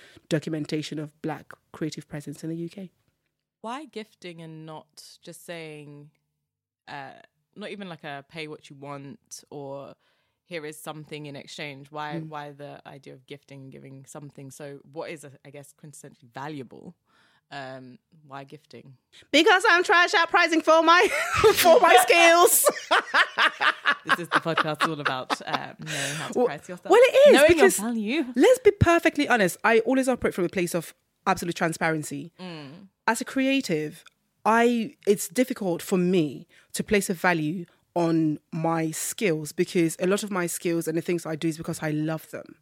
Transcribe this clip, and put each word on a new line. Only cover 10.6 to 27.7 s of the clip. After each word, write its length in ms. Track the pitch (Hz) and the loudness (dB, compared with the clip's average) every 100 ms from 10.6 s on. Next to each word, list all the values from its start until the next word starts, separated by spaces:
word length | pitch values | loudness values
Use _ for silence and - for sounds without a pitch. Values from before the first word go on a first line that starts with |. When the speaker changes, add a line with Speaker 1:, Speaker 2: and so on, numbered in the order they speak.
Speaker 2:
is 160 | 151 151 | -12 -14
something 460 | - 151 147 151 147 | -14 -14 -14 -14 -14
in 80 | 139 | -16
exchange? 540 | - - 147 135 143 | -18 -14 -14 -14 -16
Why, 240 | 151 151 | -12 -10
Speaker 1:
Mm. 140 | 160 160 | -10 -10
Speaker 2:
why 240 | 151 147 | -14 -16
the 280 | 143 143 143 - | -18 -18 -18 -20
idea 260 | 143 139 | -20 -20
of 140 | 139 131 | -20 _
gifting 360 | 143 _ 139 | -20 _ -20
and 80 | 135 | -20
giving 340 | 139 135 135 135 | -20 -20 -20 -20
something? 440 | 156 147 139 139 | -20 -20 -18 -20
So 260 | - 147 143 - | -18 -18 -18 -16
what 180 | 147 156 | -14 -12
is, 140 | 160 | -14
uh, 60 | 143 131 | -18 -20
I 60 | 147 | -20
guess, 240 | 143 139 | -20 -20
quintessentially 560 | _ 156 143 143 _ 120 | _ -20 -20 -20 _ _
valuable? 640 | 131 147 151 120 64 - - _ _ _ _ _ | -14 -12 -12 -14 -18 -20 -20 _ _ _ _ _
Um, 480 | 143 131 131 127 123 _ 160 147 | -14 -14 -16 -18 -20 _ _ _
why 180 | 135 | -18
gifting? 520 | 139 147 _ 120 139 131 _ - _ | -18 -20 _ -20 -20 -20 _ -20 _
Speaker 1:
Because 320 | 285 339 370 415 | 4 6 6 6
I'm 140 | 349 | 4
trash 320 | 349 339 349 | 4 4 4
at 160 | 381 330 | 2 2
pricing 300 | 370 339 320 | 2 2 2
for 200 | - 320 | 4 4
my, 200 | 330 349 381 | 6 6 4
<laughs> 460 | 605 679 659 427 - | 0 -2 4 4 6
for 240 | 359 480 | 6 8
my 160 | 330 370 370 | 8 6 6
skills. 580 | 349 339 339 359 - - - - | 6 6 6 6 4 2 -2 -2
<laughs> 120 | - - 285 381 - 226 - 294 - - 277 | -2 0 0 0 0 -2 0 -4 -2 -4 -4
Speaker 2:
This 160 | - - | -2 -2
is 80 | 165 | 0
the 100 | 190 | -2
podcast 480 | 170 160 160 151 175 | -2 -2 -2 -2 -4
all 120 | 151 | -4
about, 400 | 135 131 - 131 - | -6 -6 -6 -6 -4
uh, 280 | 156 139 - | -6 -8 -14
knowing 360 | 156 147 139 | -10 -8 -8
how 140 | 151 143 | -8 -6
to 100 | 226 | -2
Speaker 1:
Well, 80 | - | -2
Speaker 2:
price 220 | 147 - | -4 -12
yourself. 180 | 180 - | -16 2
Speaker 1:
well, 100 | 415 | 6
it 260 | 508 523 571 | 6 8 8
is, 60 | |
Speaker 2:
Knowing 140 | 370 311 | 8 8
Speaker 1:
because 300 | 339 381 | 8 6